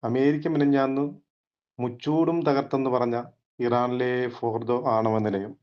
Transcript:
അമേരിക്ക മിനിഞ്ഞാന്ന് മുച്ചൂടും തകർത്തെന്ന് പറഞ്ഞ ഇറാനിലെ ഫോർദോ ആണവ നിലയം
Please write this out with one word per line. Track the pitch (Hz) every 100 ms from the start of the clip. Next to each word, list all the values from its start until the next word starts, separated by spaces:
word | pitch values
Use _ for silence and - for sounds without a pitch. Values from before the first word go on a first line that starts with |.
| 117
അമേരിക്ക | 123 139 151 151
മിനിഞ്ഞാന്ന് | 143 143 139 135 135 147 143 _ _ _ _ _ -
മുച്ചൂടും | 123 120 - 156 165 170 151
തകർത്തെന്ന് | 139 139 160 131
പറഞ്ഞ | 127 120 120 123 _ _ _
ഇറാനിലെ | 120 120 123 123 123 127 123 117
ഫോർദോ | 117 113 117 123 127
ആണവ | 113 110 110
നിലയം | 107 98 101 -